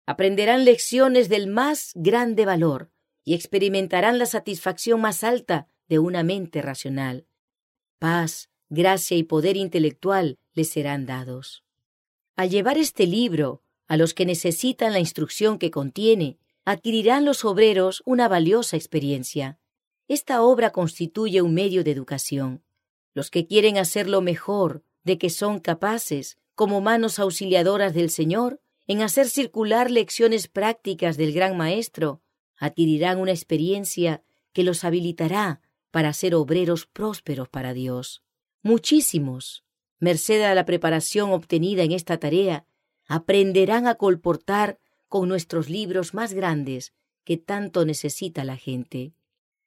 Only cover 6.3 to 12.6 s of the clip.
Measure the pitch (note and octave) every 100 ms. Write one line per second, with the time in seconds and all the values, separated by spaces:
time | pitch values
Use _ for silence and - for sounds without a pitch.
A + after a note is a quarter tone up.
6.3 | G3 E3+ D#3+ C#3 C3+ C3+ C3+ C3+ B2+ -
7.3 | _ _ _ _ _ _ _ D#3+ E3+ D#3+
8.3 | - - _ _ D3+ F3+ F#3+ - F3 E3
9.3 | D#3 E3 G3 F#3+ F3+ D#3 - F#3+ G3 E3
10.3 | B2+ _ - D#3 - C#3+ C#3+ C3 B2+ B2+
11.3 | B2+ C3 - _ _ _ _ _ _ _
12.3 | - F#3 G3+